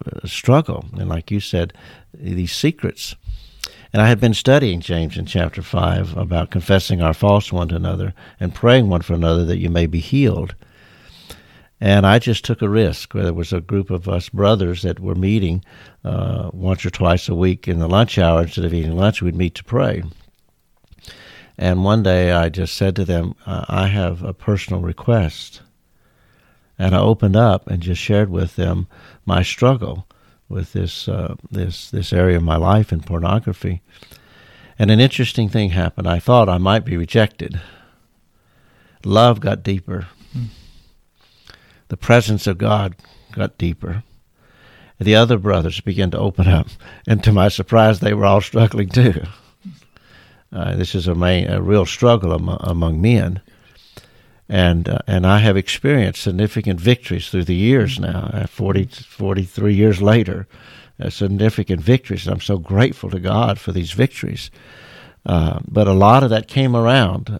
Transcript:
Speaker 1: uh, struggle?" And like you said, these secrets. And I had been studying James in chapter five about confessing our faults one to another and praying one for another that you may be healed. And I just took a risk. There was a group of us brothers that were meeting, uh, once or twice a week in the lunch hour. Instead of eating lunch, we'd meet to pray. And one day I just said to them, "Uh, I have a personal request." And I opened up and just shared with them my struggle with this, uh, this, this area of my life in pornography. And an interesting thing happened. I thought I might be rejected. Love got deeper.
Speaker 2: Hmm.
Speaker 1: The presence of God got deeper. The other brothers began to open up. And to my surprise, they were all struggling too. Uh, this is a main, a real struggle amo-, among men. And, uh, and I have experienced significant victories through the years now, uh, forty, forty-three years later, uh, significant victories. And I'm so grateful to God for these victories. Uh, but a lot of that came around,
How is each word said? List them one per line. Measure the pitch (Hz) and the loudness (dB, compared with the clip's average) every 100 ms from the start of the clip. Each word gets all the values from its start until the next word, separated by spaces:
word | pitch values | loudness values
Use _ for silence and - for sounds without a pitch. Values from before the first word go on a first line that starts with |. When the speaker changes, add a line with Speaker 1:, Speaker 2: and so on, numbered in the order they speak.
| - | -14
Speaker 1:
uh, | - - | -12 -12
struggle?" | - - 135 160 - - 95 | -4 2 2 2 -6 -10 -8
And | 92 | -6
like | 82 - | -6 -4
you | 101 | -6
said, | - 92 87 - - - _ | -4 -4 -4 -8 -20 -20 _
these | - 92 90 90 | -14 -8 -6 -6
secrets. | - 147 - - - - - - - - - - - - | -2 -4 -2 -6 -8 -14 -14 -14 -14 -16 -16 -16 -16 -4
And | 107 | 2
I | 110 | 4
had | 113 | 4
been | 120 | 2
studying | 107 - 139 131 85 | 2 4 4 4 -2
James | - 85 80 - | -4 -2 -2 -6
in | 85 | -6
chapter | 90 85 - | -4 -4 -6
five | 85 90 87 90 90 82 | -6 -2 0 -2 -4 -6
about | 85 85 85 | -4 -4 -2
confessing | 92 85 98 - 95 | -4 0 0 2 0
our | 82 | 0
faults | 80 101 101 - | 2 2 2 2
one | 90 85 | -4 -4
to | 85 | -4
another | 87 90 95 - - _ | -4 -4 -6 -10 -18 _
and | 90 | -8
praying | - 117 127 107 | 0 4 4 4
one | 87 | 0
for | - | -2
another | 85 82 85 85 | 0 2 0 0
that | 90 | -2
you | 87 | -2
may | 85 82 | 0 0
be | 82 | -2
healed. | 80 135 135 82 92 - - _ _ _ - - - - _ _ _ _ | -2 0 0 0 -6 -12 -20 _ _ _ -20 -20 -20 -20 _ _ _ _
And | 104 101 98 | 2 4 6
I | 110 | 4
just | 123 110 | 4 -2
took | - 117 | -2 -4
a | 107 | 0
risk. | 107 98 - - | 2 0 -2 -8
There | 104 90 | -4 -4
was | 85 82 | -4 -4
a | 92 | -6
group | 82 101 95 | -4 -4 -4
of | 92 90 | -6 -4
us | 90 - | -4 -4
brothers | 95 101 110 92 87 | 0 2 2 0 -2
that | 92 87 | -6 -6
were | 92 | -6
meeting, | 90 95 110 95 87 - - - _ | -2 0 0 0 -2 -6 -18 -20 _
uh, | - - 92 92 87 | -8 -4 -4 -4 -8
once | 92 92 95 | -6 -4 -2
or | 92 | -4
twice | - 87 87 - | -2 0 0 0
a | |
week | 85 92 90 - | 0 0 0 -4
in | 85 | -2
the | 82 | 2
lunch | 95 113 - | 2 2 2
hour. | 85 82 | 2 2
Instead | 85 - 85 | 0 -4 -4
of | |
eating | 85 80 82 | -2 -2 0
lunch, | 101 - | 0 0
we'd | 90 | -4
meet | 85 87 | -2 -4
to | - | -6
pray. | - 120 135 98 85 - _ _ _ _ _ _ _ _ - - - - - - | -6 -2 -2 -4 -8 -16 _ _ _ _ _ _ _ _ -20 -20 -20 -20 -20 -4
And | 92 90 | -2 0
one | 98 110 | 2 2
day | 95 90 90 | 2 2 2
I | 87 82 | 2 0
just | 80 85 | -2 -6
said | - 98 92 | -2 -2 0
to | 90 | -2
them, | 87 87 - - | -2 -4 -8 -10
"Uh, | 90 80 | -8 -4
I | 95 95 | -2 0
have | 101 87 87 | 0 -2 -4
a | 90 | -8
personal | 92 - 101 - 90 | -8 -4 -4 -4 -6
request." | 87 82 - 117 85 - - - _ _ _ _ _ _ _ _ _ _ _ - | -4 -4 0 0 0 -4 -14 -20 _ _ _ _ _ _ _ _ _ _ _ -4
And | 92 | 0
I | 92 | 2
opened | 101 110 104 98 | 2 2 2 4
up | 117 92 - | 4 2 -2
and | 90 | -6
just | 85 87 | -4 -4
shared | - 104 104 | 0 0 0
with | 87 92 - | -2 -4 -4
them | 87 90 90 - - - | -4 -2 -6 -12 -20 -12
my | - 90 | -4 -2
struggle | 92 - 123 131 87 82 - _ _ _ _ | -2 0 2 2 -2 -10 -14 _ _ _ _
with | 92 87 | -10 -6
this, | 98 90 - - | -4 -6 -6 -6
uh, | 98 87 - - | -6 -6 -10 -10
this, | 98 90 87 - | -6 -6 -8 -10
this | 101 90 | -8 -2
area | 90 92 87 | 2 2 2
of | |
my | 82 80 | 2 0
life | 85 107 104 | 2 2 2
in | 85 | -2
pornography. | - 85 85 104 - 92 92 87 - _ - - _ _ - _ - - | -4 -4 0 0 -2 -6 -6 -8 -10 _ -20 -20 _ _ -20 _ -18 -2
And | 104 | 2
an | 110 | 6
interesting | 131 - 123 - 107 | 4 2 -2 -2 -2
thing | 113 101 | 0 0
happened. | 87 85 - 90 | 0 -2 -2 -2
I | 85 | -2
thought | - 123 101 | 4 4 4
I | 90 | 2
might | 95 107 | 2 0
be | 110 87 | 0 -4
rejected. | 82 117 107 - - 85 - - _ _ _ _ _ _ _ _ _ _ _ _ | 0 2 2 -2 -10 -10 -12 -20 _ _ _ _ _ _ _ _ _ _ _ _
Love | 101 101 120 107 | 0 4 6 4
got | 98 98 | -2 -4
deeper. | - 98 - 95 92 _ - | -4 -6 -6 -10 -12 _ -16
Speaker 2:
Hmm. | 131 117 - - - _ _ _ _ _ _ _ - _ _ _ | -12 -12 -14 -20 -20 _ _ _ _ _ _ _ -20 _ _ _
Speaker 1:
The | 101 | -8
presence | - 120 110 104 - | 2 4 4 -2 -2
of | 90 | -2
God | 107 104 98 90 _ _ _ | 0 0 -2 -8 _ _ _
got | - 101 - | -8 -8 -4
deeper. | - 85 87 90 - _ _ _ _ _ _ _ - _ | -6 -4 -8 -10 -10 _ _ _ _ _ _ _ -20 _
The | 107 107 | 4 6
other | 117 117 | 6 2
brothers | 98 90 80 - | 2 0 0 -4
began | - 95 95 | -6 -2 -2
to | - | -2
open | 104 92 92 | -2 2 4
up. | 85 - - - - - | 4 0 -8 -20 -14 -2
And | 110 | 2
to | 113 | 4
my | 104 98 | 4 4
surprise, | - - 117 110 101 | 0 2 4 6 4
they | 104 | 0
were | 104 | 2
all | 101 98 | 4 4
struggling | - 113 113 104 98 | 2 2 2 2 0
too. | 127 120 78 80 - _ _ 196 156 _ _ _ - _ _ _ | 4 4 2 -6 -14 _ _ -20 -20 _ _ _ -20 _ _ _
Uh, | - 87 | -8 -4
this | 92 90 | -4 -4
is | 98 87 | -2 -2
a | |
main, | 85 90 90 90 | 0 2 2 0
a | 95 | -2
real | 90 101 92 | 2 2 2
struggle | - 120 117 90 | 2 2 4 2
amo-, | 82 85 90 | -2 -2 -4
among | - 85 82 80 | -4 -2 0 2
men. | 104 120 90 95 - _ _ _ _ - - _ _ _ - | 2 2 0 -4 -12 _ _ _ _ -20 -20 _ _ _ -4
And, | 101 90 85 85 | 2 2 2 0
uh, | - - | -4 -2
and | 90 90 | 0 4
I | 104 | 4
have | 110 95 | 4 2
experienced | 92 - 139 143 95 - | -2 -4 0 2 0 -2
significant | - 90 104 - 101 90 | -4 -2 -2 -2 -4 0
victories | 92 123 - 87 - | 2 2 0 -8 -4
through | 95 | -4
the | 87 | -2
years | 87 107 131 104 131 | 0 2 2 2 -2
now, | 90 - - | -6 -6 -6
uh, | 104 101 | -6 -8
forty, | - 98 95 127 | -6 -2 -2 -2
forty-three | - - - 98 95 90 - 104 | -8 -20 -8 -4 -2 -4 -2 0
years | 101 107 92 | 4 4 4
later, | 101 113 104 92 95 - - - - - | 4 4 2 -6 -12 -18 -20 -20 -20 -10
uh, | 95 | -10
significant | - 101 98 110 - 98 90 | -4 -4 0 0 0 -4 -2
victories. | 78 127 - 95 92 | 2 0 0 -8 -6
And | |
I'm | 95 | -6
so | - 98 | -4 -6
grateful | 80 98 98 - 95 | -2 0 0 0 -8
to | 92 | -6
God | 90 107 117 98 | -2 0 0 -2
for | - | -6
these | 92 82 | -6 -6
victories. | 95 131 - - - - - - - - - - _ | -2 -2 -2 -10 -10 -14 -20 -20 -20 -20 -20 -20 _
Uh, | - 87 80 - - | -2 0 0 -2 -2
but | 104 101 | 0 4
a | |
lot | 95 101 127 | 6 6 6
of | 135 | 4
that | 110 - | 0 -2
came | - 135 | -2 0
around, | 120 117 131 101 95 110 107 | 2 4 4 2 -2 -8 -10